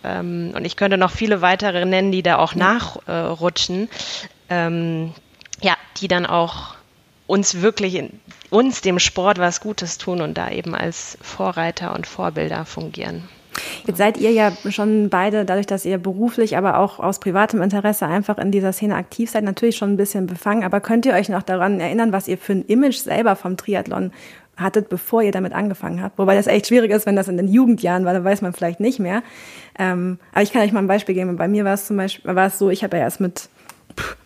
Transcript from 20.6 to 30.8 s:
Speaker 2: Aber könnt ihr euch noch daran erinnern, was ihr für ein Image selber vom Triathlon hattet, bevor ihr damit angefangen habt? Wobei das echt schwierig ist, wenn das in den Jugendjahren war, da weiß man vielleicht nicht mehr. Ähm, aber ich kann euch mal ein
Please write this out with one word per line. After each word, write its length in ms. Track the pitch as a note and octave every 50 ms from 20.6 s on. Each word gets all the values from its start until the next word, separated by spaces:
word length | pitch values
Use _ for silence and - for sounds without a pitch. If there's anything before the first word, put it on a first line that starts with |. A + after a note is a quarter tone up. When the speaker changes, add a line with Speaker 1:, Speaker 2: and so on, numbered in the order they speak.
| G3+
Speaker 2:
Aber 160 | F3+ F3+ G3+
könnt 260 | G3 - A3+ A#3 A#3
ihr 80 | C4 G#3+
euch 160 | F3+ G3+ -
noch 140 | G3 F3+ -
daran 360 | - F#3 F#3 F3 G3 G3+ F#3
erinnern, 340 | E3 E3+ D#3 A3+ A3+ A3+ F#3+
was 140 | G3 F#3+ -
ihr 100 | F#3 F3+
für 160 | - - G3+
ein 120 | F#3+ -
Image 320 | - G#3 B3 C#4+ C#4 B3 -
selber 380 | - - - - A3+ A3+ G3
vom 220 | - - F#3 F#3 F3+
Triathlon 560 | - - G3+ F3+ - - - F#3+ F#3+ F#3 - - - - - - - _ _
hattet, 320 | - F3 F#3 F#3 G#3+ G3+ -
bevor 360 | F#3 F3+ - - - A3+ A3+
ihr 80 | G3+
damit 220 | F#3+ F#3 F#3 F3+ -
angefangen 480 | - G3+ G#3 F#3+ - - E3+ E3+ F3
habt? 160 | F#3+ G3 - -
Wobei 180 | G3 F#3+ G3
das 120 | G3 G3+ -
echt 200 | G3 G#3 G3+ -
schwierig 240 | A#3 B3 A3+ G#3+
ist, 140 | G#3 G#3+ G#3+
wenn 100 | G#3 G3+
das 120 | G3 F#3+ G3
in 100 | F3+ F3
den 120 | F#3 F#3+
Jugendjahren 560 | G3 B3 C4 A#3+ A#3 F#3+ - F3 F3+ F3+ F#3
war, 80 | F3 F3+
da 100 | F#3+ F3
weiß 180 | F#3+ G3+ G3+
man 120 | G#3 F3+ F3
vielleicht 260 | - F#3 E3+ E3+ -
nicht 200 | G3+ A#3+ C4+ -
mehr. 240 | G3 F3 F3+ A3+ B3 - - - - - - - - - - -
Ähm, 420 | F#3+ F#3 F3+ F3+ F3+ F#3 F3+ F3 _ _
aber 120 | - - G#3
ich 100 | G#3+ -
kann 80 | B3
euch 100 | G#3 G#3
mal 80 | G3+
ein 80 | G#3